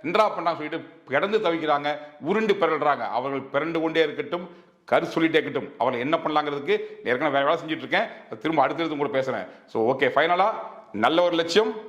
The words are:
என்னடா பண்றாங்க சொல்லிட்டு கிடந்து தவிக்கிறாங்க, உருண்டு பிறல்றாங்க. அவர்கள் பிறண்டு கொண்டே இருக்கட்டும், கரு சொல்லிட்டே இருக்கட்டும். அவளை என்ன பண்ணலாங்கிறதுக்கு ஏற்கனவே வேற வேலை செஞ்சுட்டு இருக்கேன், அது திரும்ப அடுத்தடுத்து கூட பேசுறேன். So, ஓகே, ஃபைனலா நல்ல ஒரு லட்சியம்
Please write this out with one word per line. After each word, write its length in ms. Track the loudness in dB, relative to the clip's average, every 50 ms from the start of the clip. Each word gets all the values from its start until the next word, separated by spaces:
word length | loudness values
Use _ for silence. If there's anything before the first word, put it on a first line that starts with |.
என்னடா 260 | -6 0 2 4 4 4
பண்றாங்க 320 | 2 0 -2 -2 -2 -2
சொல்லிட்டு 280 | -6 -8 -8 -8 -10 -12 -20 -20 _ -2
கிடந்து 300 | 0 0 2 2 0 2
தவிக்கிறாங்க, 600 | 2 2 0 0 2 2 0 2 2 -2 -4 -4 -8 -16 -16 -8
உருண்டு 340 | -4 -2 0 0 2 2 2
பிறல்றாங்க. 520 | 2 2 2 2 2 2 0 0 0 -2 -4
அவர்கள் 400 | -2 -2 -2 -2 -4 -6 -6 -2
பிறண்டு 280 | -2 -2 -2 0 -2 -2
கொண்டே 220 | -2 0 2 2
இருக்கட்டும், 460 | 2 2 0 -6 -6 -6 -6 -6 -8 -10 -16 -20 -20 _ _ _ _
கரு 220 | 2 2 2 2
சொல்லிட்டே 320 | 2 0 2 2 4 4 2
இருக்கட்டும். 300 | 0 0 -4 -6 -6 -6 -4 -2
அவளை 200 | -2 0 0 -2
என்ன 180 | 0 0 -2
பண்ணலாங்கிறதுக்கு 600 | -2 -2 0 0 0 0 0 -4 -4 -2 -2 -2 -2 -2 -8 -14 -8 -2
ஏற்கனவே 260 | -2 0 2 0 0
வேற 140 | 2 2 2
வேலை 140 | 2 0 0
செஞ்சுட்டு 240 | -2 -6 -6 -6 -4
இருக்கேன், 220 | -2 0 0 0 -2 -6 -16 -14
அது 120 | -16 -14 -6
திரும்ப 240 | -4 0 2 2
அடுத்தடுத்து 340 | 2 2 0 -2 -2 -2 -2
கூட 240 | -2 -2 0 0 -2
பேசுறேன். 260 | 0 0 -4 -4 -6 -10 -14 -20 -20
So, 280 | -6 -2 0 2 2 4
ஓகே, 100 | 4 2
ஃபைனலா 460 | 4 4 2 2 4 4 2 2 2 0 -4 -10 -14 -16 -18 -20 -10
நல்ல 300 | -2 2 2 4 4 4
ஒரு 140 | 2 2 2
லட்சியம் 380 | 0 -2 2 2 2 2 2 -4 -8 -12